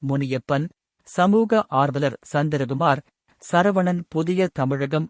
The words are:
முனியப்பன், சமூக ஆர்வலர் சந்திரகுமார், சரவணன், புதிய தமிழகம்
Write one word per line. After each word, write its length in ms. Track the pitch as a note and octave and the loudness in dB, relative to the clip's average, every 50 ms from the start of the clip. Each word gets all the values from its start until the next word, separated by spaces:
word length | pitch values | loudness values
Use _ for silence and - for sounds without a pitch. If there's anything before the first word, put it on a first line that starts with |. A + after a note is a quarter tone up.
| - C3+ | -6 -4
முனியப்பன், 600 | C3+ C#3+ C#3 C3 C3 B2+ - - C#3+ C#3 D#3 E3+ - _ _ _ _ _ _ - | -2 -2 -2 -2 -4 -4 -4 -2 -2 -2 -2 -4 -10 _ _ _ _ _ _ -6
சமூக 560 | - - F3+ G3 G3+ A3 A3+ G#3+ A3+ G#3+ G#3 - | -2 0 2 4 4 2 2 2 2 0 0 0
ஆர்வலர் 480 | - C3 C#3 C#3 C3 C#3 D3 C#3 A#2 - - - - | 0 0 2 0 0 -2 -2 -2 -4 -6 -8 -4 -2
சந்திரகுமார், 680 | D3 D3 D#3 D3+ C#3 C3+ B2 C3+ C3+ E3 D#3 C#3 D3+ - _ _ _ _ _ _ _ | -2 0 0 0 -2 -2 -2 -2 0 0 2 0 0 -2 _ _ _ _ _ _ _
சரவணன், 600 | - - - E3+ F3+ G3+ F#3+ F#3+ F3+ F3+ F3+ F3 E3+ - | -6 0 2 2 2 2 2 2 0 0 -2 -4 -6 -4
புதிய 400 | - D#3 E3 E3+ F#3 F3+ F#3 F3 - | -4 -2 -2 0 0 0 0 0 -2
தமிழகம் 540 | - C3+ C3 C#3 C3+ C#3 C#3 D3 D#3 D#3 - | -2 -2 -2 -2 -2 -2 -2 -2 -2 -2 -4